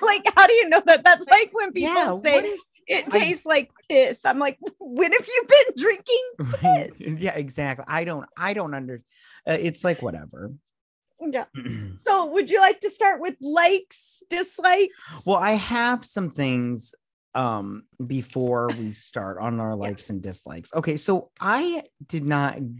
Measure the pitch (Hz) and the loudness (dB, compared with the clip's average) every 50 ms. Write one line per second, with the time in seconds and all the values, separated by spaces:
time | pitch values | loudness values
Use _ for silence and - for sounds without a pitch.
0 | 392 453 403 403 403 440 - 359 392 381 466 453 440 330 320 330 - 339 330 277 | 2 0 0 2 2 2 6 8 8 8 8 6 4 4 2 2 6 6 4 6
1 | - 359 349 339 359 359 359 427 453 - - 453 415 381 254 370 269 320 349 349 | 8 6 6 6 6 6 6 6 6 2 -2 -6 -6 -4 -4 -4 -4 0 0 0
2 | 320 240 180 190 208 302 285 277 - 208 - 359 - _ _ _ _ - - - | 0 0 -2 -2 0 2 2 2 2 0 -8 -8 -12 _ _ _ _ -4 -4 -4
3 | 302 285 - 415 330 330 349 302 - 311 311 285 254 - _ _ _ - 320 269 | -2 0 0 2 2 2 -2 -4 -2 0 0 0 0 -4 _ _ _ 2 4 4
4 | 262 254 240 - - 262 254 269 285 277 262 _ 320 392 - - 392 277 247 254 | 4 4 2 -2 -2 -2 0 0 0 -2 -4 _ -12 -14 -14 -14 -16 -8 -2 0
5 | 349 339 370 494 - 415 494 508 466 - 539 587 508 523 415 254 294 427 403 370 | 0 2 2 0 -2 0 -2 -2 4 8 8 8 8 6 2 0 0 0 0 0
6 | - - 480 508 508 494 480 - 143 123 - - - 740 740 679 - - - - | -2 0 0 0 0 -4 -8 -10 -8 -6 -6 0 2 4 4 4 2 -4 -12 -14
7 | - - 156 156 180 190 147 156 143 135 127 - 147 139 131 123 - - 151 160 | -10 -10 -8 -6 -6 -6 -4 -6 -8 -8 -8 -6 -6 -6 -6 -8 -8 -6 -6 -4
8 | 170 175 165 147 - - _ - 175 196 202 208 180 151 143 135 131 123 127 117 | -4 -4 -8 -10 -10 -14 _ -8 -6 -6 -4 -6 -6 -8 -8 -10 -10 -10 -12 -14
9 | _ _ _ _ _ - - - - - 160 - - 170 160 - - 180 165 - | _ _ _ _ _ -20 -20 -12 -4 -4 -2 -2 -2 -4 -6 -2 -2 -2 -2 -2
10 | - 110 85 78 73 82 - - 95 110 139 147 _ _ _ _ _ _ _ _ | -4 -8 -8 -10 -14 -16 -18 -16 -14 -14 -14 -16 _ _ _ _ _ _ _ _
11 | _ _ _ - 320 311 254 247 - _ - 131 123 127 117 110 104 98 92 - | _ _ _ -12 -10 -6 -6 -6 -8 _ -14 -14 -12 -10 -10 -10 -10 -12 -14 -8
12 | - 466 392 392 349 302 302 392 285 247 359 403 381 381 392 - - 415 - - | -2 0 0 2 0 0 -2 -2 -2 0 2 4 4 4 4 2 -6 -8 -4 0
13 | 440 392 370 285 311 370 277 - 262 285 302 339 339 349 392 381 381 _ - - | 0 0 0 0 -4 -10 -10 -10 -8 -2 0 2 4 4 2 2 -4 _ -20 -20
14 | - - - _ _ - 349 349 359 359 - - 339 370 359 392 403 381 - - | -20 -20 -20 _ _ -8 -6 -6 -6 -6 -8 -2 2 2 4 4 2 0 -2 -12
15 | - - 160 156 - 175 196 175 185 208 220 208 190 - 240 240 233 240 247 233 | -20 -20 -18 -10 -2 0 0 2 2 0 0 0 -2 -4 -2 -2 0 0 -2 -2
16 | - - - 208 185 160 - 147 139 131 127 123 123 120 123 113 - - - _ | -6 -8 -8 -6 -6 -6 -4 -4 -2 -2 0 -2 -2 -4 -6 -8 -10 -16 -20 _
17 | _ _ _ _ _ _ - 123 127 120 110 104 98 101 101 107 - _ _ - | _ _ _ _ _ _ -6 -4 -2 -2 -4 -4 -6 -8 -12 -14 -16 _ _ -14
18 | 127 123 135 135 123 - - 131 127 123 123 120 120 120 113 117 113 107 104 - | -10 -8 -6 -8 -8 -6 -6 -4 -2 -2 -2 -2 -2 -4 -4 -6 -8 -10 -10 -12
19 | - - - 110 98 95 95 90 107 117 117 113 110 110 110 101 101 104 101 98 | -18 -14 -12 -10 -10 -10 -10 -8 -6 -6 -4 -4 -4 -6 -6 -6 -6 -8 -10 -10
20 | - - 104 95 92 98 92 - - - 73 85 85 - - 160 160 170 151 151 | -12 -12 -12 -10 -10 -12 -14 -14 -16 -18 -18 -18 -16 -8 -6 -6 -4 -4 -6 -4
21 | - - 190 185 - _ _ - - 196 220 262 339 349 339 320 - _ _ - | -2 -2 -2 -2 -2 _ _ -8 -4 -2 -2 -2 -2 -2 -4 -6 -8 _ _ -20
22 | 151 - - 160 143 147 147 143 143 139 - - 139 120 120 | -18 -10 -8 -6 -4 -2 0 0 0 0 -2 -4 -10 -10 -12